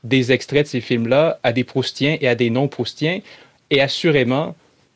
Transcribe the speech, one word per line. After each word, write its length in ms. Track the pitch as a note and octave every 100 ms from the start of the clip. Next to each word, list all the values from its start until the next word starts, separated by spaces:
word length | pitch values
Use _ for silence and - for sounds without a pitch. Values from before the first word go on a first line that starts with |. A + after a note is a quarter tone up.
| A#2
des 260 | C3 A#2+
extraits 340 | B2+ - C#3 D3
de 40 |
ces 100 | B2+
films-là 600 | - B2 A#2 C3 D#3+ -
à 80 | B2
des 140 | A2+ -
Proustiens 520 | C3+ B2 - C3+ D#3
et 80 | C3
à 60 | A#2+
des 140 | A#2+
non-Proustiens. 720 | A#2 C#3 - A#2+ - D3+ F#3 - - - _ _
Et 120 | C#3
assurément, 760 | C3+ - E3+ D3 B2 C3 E3+ E3 _ _ _